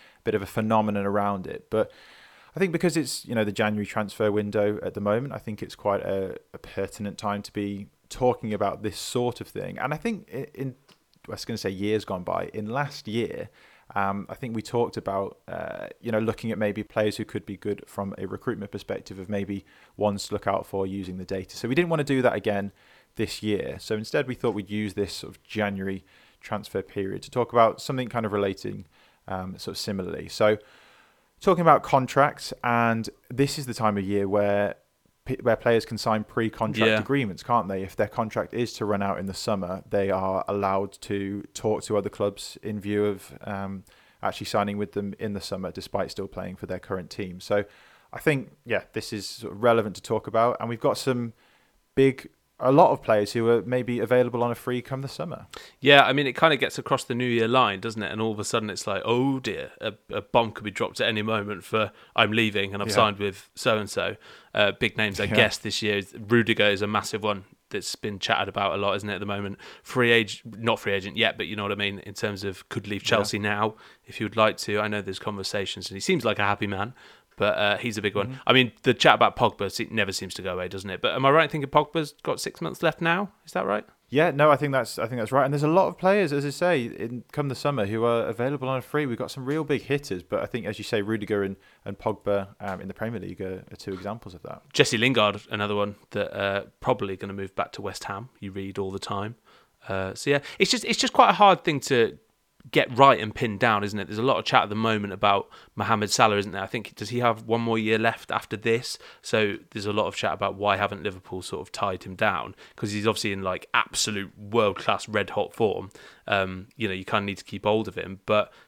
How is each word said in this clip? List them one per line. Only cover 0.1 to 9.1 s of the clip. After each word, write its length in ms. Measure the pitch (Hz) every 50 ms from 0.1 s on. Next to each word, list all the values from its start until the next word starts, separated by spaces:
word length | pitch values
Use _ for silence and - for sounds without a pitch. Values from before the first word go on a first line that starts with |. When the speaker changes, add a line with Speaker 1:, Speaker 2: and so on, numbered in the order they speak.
| _ _ -
Speaker 1:
bit 120 | 113 107
of 80 | 101 98
a 20 |
phenomenon 640 | - - 113 110 110 113 110 107 107 104 101 98
around 400 | 101 101 104 101 101 101 95 90
it. 180 | - - - - -
But 200 | 110 110 104 - - - - - - - - - - - - - -
I 40 | 160
think 120 | 196 180
because 240 | 160 165 - 175 151
it's, 300 | 165 143 123 - - -
you 80 | - 120
know, 100 | 113 107
the 80 | 104
January 360 | 98 - 110 107 104 104 101
transfer 440 | - - 113 104 98 - - 107 104
window 460 | 101 104 104 104 101 107 104 104 107 - -
at 100 | 92 -
the 80 | 104
moment, 320 | 101 104 104 117 135 139 101
I 60 | 101
think 240 | - 110 107 - -
it's 100 | - -
quite 300 | - - 104 98 - -
a, 340 | - 98 98 95 92 - - _ _ -
a 60 | -
pertinent 580 | - - - 98 98 95 - - 104 101 87
time 240 | - - 101 101 101
to 100 | - -
be 360 | - 104 101 101 101 98 104 - _ _ _ -
talking 440 | - - 127 123 117 - - 107 107
about 300 | 98 104 98 - - 104
this 160 | 104 - -
sort 420 | - -